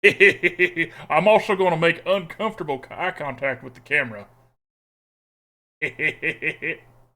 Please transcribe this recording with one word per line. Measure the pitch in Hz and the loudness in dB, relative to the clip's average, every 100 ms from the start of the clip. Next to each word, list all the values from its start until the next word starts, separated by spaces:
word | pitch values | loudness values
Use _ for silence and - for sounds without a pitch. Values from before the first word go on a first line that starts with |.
<laughs> | 196 - 196 - 175 175 175 170 160 - - | 4 6 4 6 -2 0 -2 0 -6 -8 -2
I'm | 151 185 | 2 6
also | 214 214 | 4 4
gonna | 190 185 160 | 2 2 2
make | 165 165 | 0 0
uncomfortable | 170 196 165 - 214 214 165 131 - | -2 -2 -2 -6 -6 -6 -6 -6 -8
eye | - 180 | -8 -6
contact | 180 147 123 139 127 | -6 -10 -4 -4 -6
with | 131 | -10
the | 123 | -20
camera. | - 147 131 104 101 _ _ _ _ _ _ _ _ _ _ _ _ _ _ _ | -2 -2 -2 -8 -16 _ _ _ _ _ _ _ _ _ _ _ _ _ _ _
<laughs> | 151 - 151 147 156 160 156 170 147 160 - _ _ | -8 -4 -6 -4 -8 -6 -8 -8 -10 -10 -14 _ _